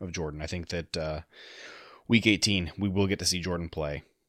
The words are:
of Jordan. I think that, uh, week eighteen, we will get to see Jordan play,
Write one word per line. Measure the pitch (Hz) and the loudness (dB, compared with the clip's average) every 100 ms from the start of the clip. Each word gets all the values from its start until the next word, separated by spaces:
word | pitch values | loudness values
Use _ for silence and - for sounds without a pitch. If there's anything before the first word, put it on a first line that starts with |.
of | 95 | -8
Jordan. | 82 78 76 | -4 -6 -6
I | 76 | -6
think | 90 82 | -6 -4
that, | 87 80 82 | -6 -4 -4
uh, | 78 76 - - - - - - - - - | -4 -4 -8 -18 -20 -18 -18 -18 -20 -10 4
week | 117 110 | 6 6
eighteen, | 98 110 98 82 - | 4 4 2 0 -2
we | 101 | 0
will | 95 98 | 2 2
get | 98 | 2
to | 90 | 0
see | 92 | 0
Jordan | 90 87 85 | 0 -2 -4
play, | - 73 71 - _ | -4 -4 -4 -10 _